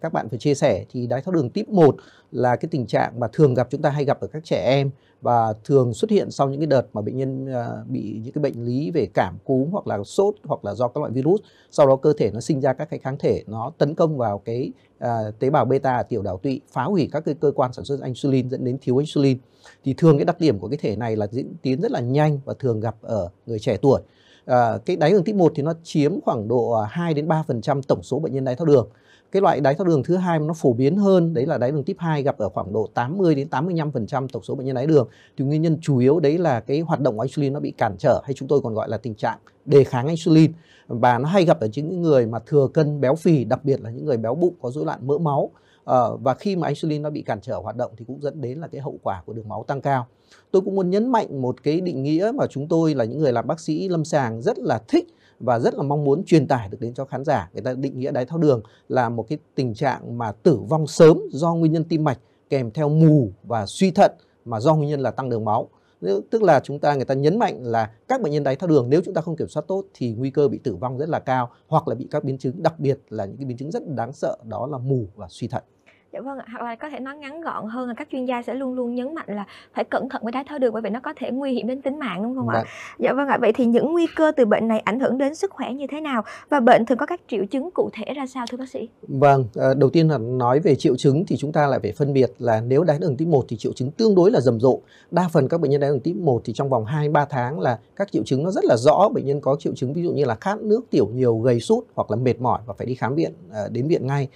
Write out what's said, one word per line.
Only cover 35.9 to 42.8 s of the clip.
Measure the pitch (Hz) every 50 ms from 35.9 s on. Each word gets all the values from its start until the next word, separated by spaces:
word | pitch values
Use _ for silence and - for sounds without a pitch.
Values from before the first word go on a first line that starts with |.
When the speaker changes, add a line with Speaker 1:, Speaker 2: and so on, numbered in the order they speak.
| 143 123
Speaker 1:
yếu | 123 127 147 175
đấy | 160 143 151 175
là | 180 160 131 113
cái | 107 - 135 151
hoạt | 170 156 165 147
động | 147 135 110 107
của | 117
insulin | 131 - - 147 135 135
nó | 147
bị | 147 135
cản | - - 123 113 98 98
trở, | - 143 113 90 -
hay | - 135
chúng | - 131 135
tôi | 151 143
còn | 127 127 110
gọi | 104 107 -
là | 110 104
tình | - 123 107
trạng | - - 120 110 - _ _ _ _ _
đề | - 147 143 131
kháng | - - 127 120 147
insulin. | 170 160 - - 160 160 160 147 160 - _ _ _ _ _ -
Và | 123 120 113 123 123 117
nó | 131 151
hay | 180 208 175
gặp | 160 160 -
ở | 113 107 107
những | 139 151 156 190 180
người | 170 165 151 131 120
mà | 107 117 113
thừa | - - 156 147 135 120 -
cân | 160